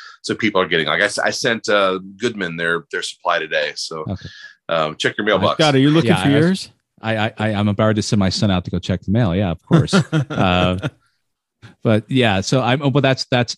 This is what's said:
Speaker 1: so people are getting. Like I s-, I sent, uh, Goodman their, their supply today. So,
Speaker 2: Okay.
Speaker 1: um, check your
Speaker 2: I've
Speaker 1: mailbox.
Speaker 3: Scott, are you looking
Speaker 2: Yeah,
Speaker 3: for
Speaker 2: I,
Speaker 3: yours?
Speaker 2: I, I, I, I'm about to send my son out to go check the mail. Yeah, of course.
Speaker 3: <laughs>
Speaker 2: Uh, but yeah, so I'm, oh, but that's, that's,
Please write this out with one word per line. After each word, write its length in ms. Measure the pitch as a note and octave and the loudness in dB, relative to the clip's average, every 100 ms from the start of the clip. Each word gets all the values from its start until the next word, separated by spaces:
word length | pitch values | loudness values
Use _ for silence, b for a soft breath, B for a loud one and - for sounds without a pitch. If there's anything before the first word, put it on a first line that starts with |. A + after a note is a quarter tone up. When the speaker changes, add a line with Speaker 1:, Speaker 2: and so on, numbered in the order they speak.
| B B | B B
Speaker 1:
so 140 | - G#2 | -8 -4
people 260 | G#2+ F#2 | -2 0
are 60 | F2 | 0
getting. 180 | E2 D2+ | 0 0
Like 160 | E2 | 0
I 40 | G2+ | 0
s-, 120 | - | 0
I 120 | A2 | -4
sent, 380 | - B2+ A2+ - | -2 -2 -4 0
uh, 300 | G#2 F#2+ F#2+ F#2+ G2 | 0 2 -2 -8 -6
Goodman 400 | A#2+ G#2 F2+ E2 | -6 -4 -6 -4
their, 300 | E2+ E2+ - | -2 -2 -4
their 100 | F2+ | -8
supply 380 | - - F2 E2+ | -10 -6 -2 -2
today. 320 | D#2 D#2 D2 | -2 -2 -2
So, 300 | - - D#2+ D#2 | -6 -10 -10 -8
Speaker 2:
Okay. 200 | G2 B B B B - | -10 B B B B -6
Speaker 1:
um, 280 | E2 D#2 D#2 | -2 -2 -2
check 220 | B2+ - | -4 -2
your 60 | |
Speaker 2:
I've 160 | G#2+ F#2+ | 0 2
Speaker 1:
mailbox. 160 | F2+ D2 | 2 2
Speaker 3:
Scott, 180 | D#3 | 2
are 40 | C3+ | 4
you 120 | C#3+ | 4
looking 200 | D#3+ A#2+ | 4 2
Speaker 2:
Yeah, 120 | F#2 | 2
Speaker 3:
for 60 | A#2 | 2
Speaker 2:
I, 40 | C#3+ | 4
Speaker 3:
yours? 320 | E3+ F#3+ - _ _ _ | 2 0 -6 _ _ _
Speaker 2:
I, 120 | A2 A2 | -4 -2
I, 160 | A2 - | -2 -2
I, 160 | G#2+ | -2
I'm 120 | G2+ G#2 | 0 0
about 300 | G2 A2 G#2+ | 2 2 2
to 60 | |
send 180 | - G#2 | 0 2
my 80 | F#2+ | 2
son 240 | - G#2 | 2 2
out 120 | F2+ - | 0 -2
to 40 | |
go 80 | F2 | -6
check 220 | - F2+ | -4 -4
the 80 | - | -2
mail. 240 | A2 G#2 | 0 2
Yeah, 160 | F2+ G2 | 0 -2
of 100 | D#2+ _ | -4 _
course. 260 | E3 D#3 | 2 4
Speaker 3:
<laughs> 180 | G3 - D#3 C3 | 2 2 -2 -2
Speaker 2:
Uh, 480 | D3+ F#2+ F2+ F2+ F#2 D3+ - _ _ _ _ _ _ A2 B | 0 2 2 2 0 -6 -10 _ _ _ _ _ _ -20 B
but 260 | A#2 A2 - | 0 0 0
yeah, 320 | C3 A#2 F#2+ | 2 2 2
so 200 | - D3 | 2 0
I'm, 180 | A#2 C3+ | 2 0
oh, 100 | C#3+ | 2
but 100 | C#3 | 2
that's, 240 | C3+ C3+ - | 2 0 0
that's, 280 | B2 A#2+ | -2 -2